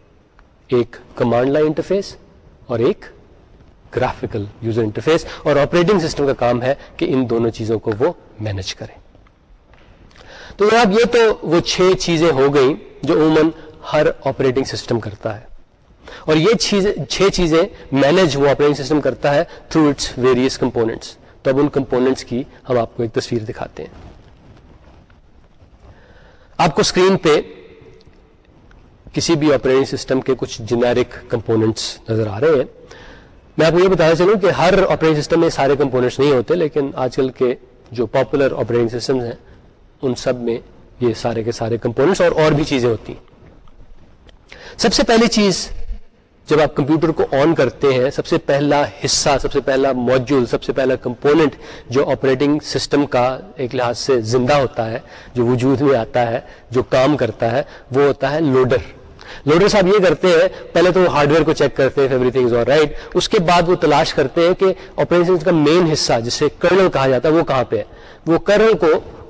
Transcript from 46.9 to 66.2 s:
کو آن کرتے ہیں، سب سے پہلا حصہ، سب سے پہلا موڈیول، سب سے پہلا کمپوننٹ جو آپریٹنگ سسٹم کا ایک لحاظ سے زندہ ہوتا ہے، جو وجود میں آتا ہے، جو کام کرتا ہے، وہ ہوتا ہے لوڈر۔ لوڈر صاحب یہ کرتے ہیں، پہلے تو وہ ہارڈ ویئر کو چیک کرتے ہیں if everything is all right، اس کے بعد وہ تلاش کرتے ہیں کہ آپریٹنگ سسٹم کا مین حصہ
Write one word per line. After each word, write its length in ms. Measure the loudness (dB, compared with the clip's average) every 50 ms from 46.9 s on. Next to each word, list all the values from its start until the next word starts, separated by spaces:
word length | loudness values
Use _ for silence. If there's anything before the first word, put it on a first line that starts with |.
| 0 0 0 -2
کو 140 | 0 -2 -2 -2
آن 240 | 0 2 2 2 2
کرتے 380 | 2 0 -2 -2 0 0 0 2
ہیں، 160 | 2 0 -2
سب 160 | -2 -6 -4
سے 120 | -2 -4
پہلا 480 | -2 0 0 0 0 2 2 2 0 0 -2 -6 -8 -6
حصہ، 240 | -4 -2 -2 0 0 0 0
سب 100 | -2 -2
سے 100 | -4 -2
پہلا 300 | -2 0 0 0 0 0
موڈیول، 540 | -2 -2 0 0 0 0 0 0 0 0 0
سب 180 | 0 -4 -6 -4
سے 100 | -4 -4
پہلا 220 | -2 0 -2 -2
کمپوننٹ 600 | -2 -4 -8 -8 -2 0 2 2 4 2 0 -2 -6 -18 -20 -20 -20 -12 -4
جو 200 | -2 -2 0 0
آپریٹنگ 500 | -2 -2 0 -2 0 0 0 0 0 -2 -4
سسٹم 420 | -6 -8 -6 -6 -2 -2 -2 -2
کا 340 | 0 0 0 0 0 -2 -6 -12 -18 -10
ایک 200 | -8 -8 -6 -4
لحاظ 220 | -4 -2 -2 -4
سے 240 | -4 -2 0 0 0
زندہ 320 | 0 0 0 0 2 2 2
ہوتا 380 | 2 0 -2 -4 -6 -6 -6
ہے، 80 | -6 -10 -12 -14 -20 -20 -20 -10 -4
جو 120 | -2 0
وجود 360 | 0 0 0 2 0 0 2
میں 160 | 2 2 2
آتا 340 | 2 0 -2 -2 -2 0 0
ہے، 80 | -2 -6 -8 -10 -20 -20 -16 -4
جو 120 | -4 -4 -2
کام 340 | 0 2 2 2 2 2
کرتا 340 | 0 -2 -4 -4 -4 -2 -2
ہے، 120 | -2 -2 -4 -6 -12 -20 -14 -4
وہ 100 | 0 2
ہوتا 300 | 2 2 2 0 -4 -2
ہے 80 | -2 0
لوڈر۔ 380 | 0 2 2 2 2 2 0 -2 -2 -6 -18 -20 -20 -20 -20 -20 -20 -20 -18 -8 0
لوڈر 220 | 2 2 4 4
صاحب 200 | 4 4 2 2
یہ 180 | 4 2 4 4
کرتے 220 | 2 0 2 2
ہیں، 460 | 2 4 4 2 0 -2 -8 -14 -4 0
پہلے 180 | 2 2 4
تو 80 | 4 2
وہ 80 | 2
ہارڈ 240 | 2 2 0 2 2
ویئر 100 | 2 2
کو 120 | 2 0 0
چیک 240 | 0 0 -2 0
کرتے 240 | 0 -2 0 2 0
ہیں 60 | 0
if 80 | 0 0
everything 340 | 0 0 0 0 0 0 2
is 80 | 0
all 140 | 0 2 2
right، 200 | 2 2 2 0 -2 -10 -12 -4 -4
اس 160 | -4 -2 0
کے 100 | 0 0
بعد 220 | 2 2 2 2 2
وہ 80 | 2 0
تلاش 380 | 0 2 2 2 2 0 0 0
کرتے 280 | -2 -2 -2 0 0
ہیں 120 | 0 0 2
کہ 120 | 2 0 0 0 -2 -10 -14 -4
آپریٹنگ 280 | -4 -2 0 2 2 2
سسٹم 140 | 2 0
کا 140 | 0 0 0
مین 400 | 2 2 2 4 4 2 2 2 0
حصہ 200 | -2 0 -2 -2 -2